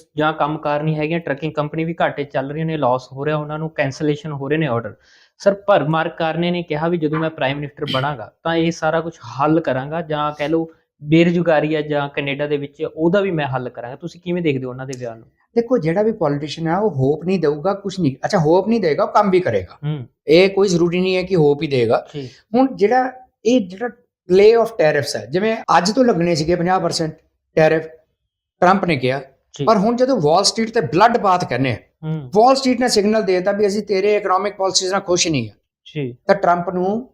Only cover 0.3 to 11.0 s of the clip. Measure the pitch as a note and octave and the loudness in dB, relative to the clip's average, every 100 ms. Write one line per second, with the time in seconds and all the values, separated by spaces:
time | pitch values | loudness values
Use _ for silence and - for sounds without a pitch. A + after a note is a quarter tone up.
0.3 | D#3+ D3 D3+ D3+ D3 D#3 D3+ D3+ E3+ E3 | 0 -2 -2 -4 -2 -2 -2 -2 -4 -4
1.3 | C3+ D#3+ D3+ D3+ D#3+ D#3+ E3 E3 D3+ C#3+ | -6 -6 -4 -6 -4 -6 -2 -4 -2 -6
2.3 | C#3+ C3 D3 D#3+ D#3+ C3 B2+ - C3 C#3+ | -6 -6 -6 -4 -2 0 -2 -4 -8 -4
3.3 | D3+ D3 D3+ D#3+ D#3 C3+ C3 D3+ D3 D#3+ | -4 -6 -8 -8 -4 -4 -2 -4 -4 -6
4.3 | C#3+ C3+ D3+ D#3 A#2 A2+ - _ _ _ | -8 -4 -2 0 -2 -6 -14 _ _ _
5.3 | _ - G3 - G3 C#3+ D#3+ E3 E3 E3 | _ -2 0 2 2 2 0 -2 -2 -4
6.3 | D#3+ F3 F3 E3+ D3 E3 F3 D#3 D#3+ D#3+ | -2 -2 -2 -4 -4 -2 -2 -2 -2 -4
7.3 | D#3 C3+ C#3+ C#3+ - D3 C3 C#3 C#3+ G#2 | -2 -4 -4 -8 -8 -6 -2 -2 -6 -12
8.3 | _ E3 E3 E3 E3 D#3+ E3 E3 - - | _ -4 0 0 0 -2 -2 -4 -10 -14
9.3 | - D3 D#3+ D#3+ C3 C3+ D#3+ D#3+ D3+ D3 | -2 2 2 0 -4 -4 -8 -6 -4 -4
10.3 | D3 D3 E3 E3 - _ _ | -4 -2 -2 -2 -10 _ _